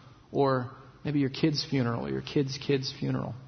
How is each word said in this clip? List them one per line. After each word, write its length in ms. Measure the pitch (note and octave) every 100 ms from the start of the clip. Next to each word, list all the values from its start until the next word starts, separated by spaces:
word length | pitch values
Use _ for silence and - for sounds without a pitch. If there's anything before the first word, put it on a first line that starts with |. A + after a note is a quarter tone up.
| - - -
or 380 | C3+ C#3 C3 B2 - - -
maybe 160 | D3 D3
your 100 | C3+
kid's 340 | C#3 D#3+ D3
funeral, 420 | - C#3 A#2+ A#2 C#3+
or 40 |
your 120 | C3+
kid's 360 | C3+ D3+ C3+ C3
kid's 340 | - C#3 C3
funeral? 420 | - C#3 C3 - -